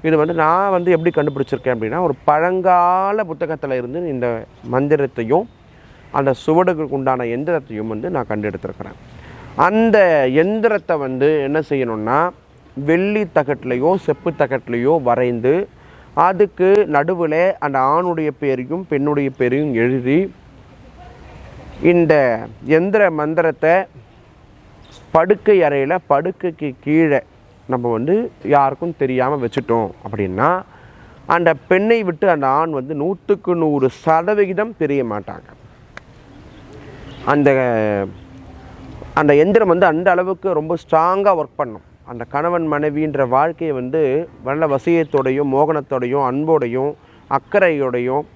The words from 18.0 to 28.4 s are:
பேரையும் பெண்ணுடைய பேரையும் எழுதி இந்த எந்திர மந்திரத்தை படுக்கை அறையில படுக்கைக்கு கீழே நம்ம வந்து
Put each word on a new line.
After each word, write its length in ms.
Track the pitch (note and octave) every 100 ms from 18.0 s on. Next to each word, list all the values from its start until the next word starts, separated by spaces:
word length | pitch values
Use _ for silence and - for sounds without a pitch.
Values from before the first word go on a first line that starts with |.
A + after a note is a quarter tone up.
| F3+ E3 D3+ C3
பேரையும் 400 | C#3+ C3 B2+ E3+ F#3
பெண்ணுடைய 380 | D3 D3 C#3+ C#3 C3
பேரையும் 340 | B2 C3+ D3+ A#2
எழுதி 340 | A#2+ C3 B2 D3+ F#3+ - - - - - - - - - - - - - - - E3
இந்த 240 | F3 D#3+ D3+ C3 A2+ A2 A2 B2+ D#3
எந்திர 260 | F#3+ G#3 G3 D#3
மந்திரத்தை 560 | D3+ D#3+ D#3+ C#3 D#3+ F3+ F#3+ - - - - _ - - - - - - -
படுக்கை 420 | D#3+ F3+ G3+ - G3 D#3
அறையில 300 | C#3+ C3+ F3+ _
படுக்கைக்கு 580 | C#3+ E3+ - F3+ D#3 D3+ B2+
கீழே 360 | C#3 D#3 D#3+ C#3 - - - _ -
நம்ம 180 | B2+ A#2+ A2+
வந்து 180 | C#3 G#3 A#3+ -